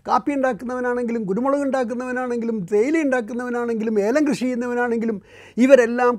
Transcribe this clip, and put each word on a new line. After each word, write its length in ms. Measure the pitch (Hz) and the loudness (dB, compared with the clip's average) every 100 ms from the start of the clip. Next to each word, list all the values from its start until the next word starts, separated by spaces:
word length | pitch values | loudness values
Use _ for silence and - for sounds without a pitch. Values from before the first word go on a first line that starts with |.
| - | -2
കാപ്പി 240 | - - | -2 0
ഉണ്ടാക്കുന്നവനാണെങ്കിലും 920 | 277 262 202 240 254 247 247 233 233 | 0 0 -2 -6 -4 -2 -2 -2 -2
കുരുമുളക് 360 | 190 196 269 285 | -2 -2 0 0
ഉണ്ടാക്കുന്നവനാണെങ്കിലും 1080 | 277 262 240 240 254 247 254 240 226 220 170 | 0 -2 -2 -4 -6 -4 -4 -4 -2 -4 0
തേയില 280 | 208 254 320 | 2 2 2
ഉണ്ടാക്കുന്നവനാണെങ്കിലും 1000 | 294 254 214 240 247 240 240 226 226 214 | 2 0 -2 -6 -6 -4 -2 -2 -2 0
ഏലം 280 | 202 277 302 | 2 2 0
കൃഷി 120 | 226 | 0
ചെയ്യുന്നവനാണെങ്കിലും 840 | 254 247 247 240 247 233 226 202 - - - - | -2 -4 -2 -2 0 0 -2 -4 -10 -20 -6 2
ഇവരെല്ലാം 600 | 254 269 233 240 247 | 6 6 6 2 0